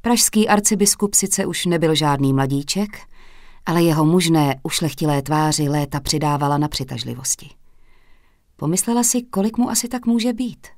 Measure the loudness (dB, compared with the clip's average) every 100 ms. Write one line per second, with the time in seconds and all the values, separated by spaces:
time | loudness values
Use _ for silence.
0 | 2 2 2 2 4 4 2 2 2 2
1 | 0 0 0 -2 -2 -2 0 2 2 2
2 | 2 2 2 2 0 -2 -4 -4 -6 -8
3 | -20 -20 -20 -20 -20 -12 -2 2 4 4
4 | 4 4 4 2 2 -2 -4 -2 -4 -2
5 | -2 -2 0 0 0 0 0 -2 -2 -6
6 | -4 -2 0 0 0 0 -2 -4 -8 -8
7 | -10 -8 -8 -8 -10 -20 -20 -20 -20 -20
8 | -20 -20 _ _ _ _ -4 -2 0 0
9 | 2 -2 -2 -2 -2 0 -2 -2 -4 -4
10 | 0 0 0 -2 -6 -8 -20